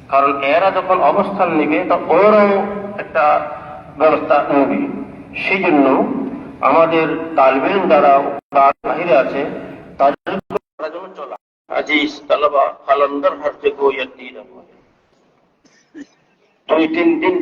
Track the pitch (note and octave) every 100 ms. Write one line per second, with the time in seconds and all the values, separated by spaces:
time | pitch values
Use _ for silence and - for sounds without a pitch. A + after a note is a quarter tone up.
0 | - C#3 C#3 C#3 C#3 D#3 G3 F3+ F#3 F#3
1 | D3 F3 G3 F#3+ F3+ D#3+ D3+ D#3+ F3 F3
2 | - D#3+ G#3 G#3 G3+ G3 G3 - - -
3 | - E3 D3+ D3+ D3+ - - - - C#3+
4 | D#3 D3 - D3 - C#3+ C3 - - -
5 | - - - - - F#3+ F#3 D3+ C3+ C#3
6 | - - - - - - B2+ D3+ D#3+ E3
7 | D3+ D3 D#3+ - C3+ C3+ E3 G3 E3+ D3+
8 | C#3+ C#3 C#3+ C#3 - C#3 C#3 - B2+ B2+
9 | - D3+ C3 C3 C3 - - - - -
10 | C#3 - - F#3+ - G#3 _ - D#3 E3
11 | F#3+ F#3 C#3 G#2+ _ _ - - - D3
12 | D3 - - C#3+ D3 C#3 C#3+ - - C#3
13 | C#3+ C#3+ C#3+ D3+ D3 - C#3+ C#3 C#3 C3
14 | C3 B2+ B2+ A#2+ G2+ - - _ _ _
15 | _ _ _ _ _ _ _ _ _ D#4+
16 | C#4+ _ _ _ _ _ - - D#3+ E3
17 | E3+ D#3+ F3 F3+